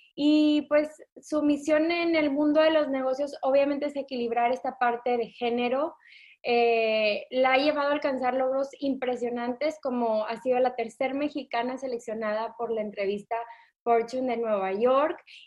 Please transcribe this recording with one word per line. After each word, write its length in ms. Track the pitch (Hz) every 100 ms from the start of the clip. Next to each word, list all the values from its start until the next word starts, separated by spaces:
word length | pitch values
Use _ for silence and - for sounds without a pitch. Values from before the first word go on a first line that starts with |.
| _ -
Y 480 | 294 302 302 302
pues 260 | 294 294 302 - - -
su 220 | - 302
misión 480 | 294 285 302 311 320
en 240 | 339 339 320
el 160 | 294
mundo 280 | 277 302 294
de 100 | 311
los 160 | 311 285
negocios 500 | 269 262 269 285 -
obviamente 420 | 269 277 277 285 285
es 100 | 285
equilibrar 560 | 269 254 240 233 240
esta 280 | 254 262 247
parte 380 | 240 233 247 240
de 100 | 214
género. 680 | - 240 240 240 262 330 - _ - - _ -
Eh, 800 | 240 233 226 220 220 214 208 -
la 220 | 254 262
ha 40 | 262
llevado 320 | 294 285 285
a 40 |
alcanzar 420 | 294 294 254 254 262
logros 340 | 262 269 277 -
impresionantes, 1000 | 277 262 247 240 240 240 240 247 302 302
como 460 | 269 247 233 214 214
ha 120 | 226
sido 160 | 262 247
la 160 | 254 247
tercer 400 | 226 - 262 277
mexicana 640 | 294 294 247 240 247 262
seleccionada 720 | 269 233 - 220 214 214 233 -
por 160 | 233
la 100 | 220
entrevista 540 | 214 202 196 202 - 226 233 - _ _
Fortune 520 | 233 233 226 262 254 233
de 20 |
Nueva 280 | 226 208 190
York 480 | 196 247 262 311 - - -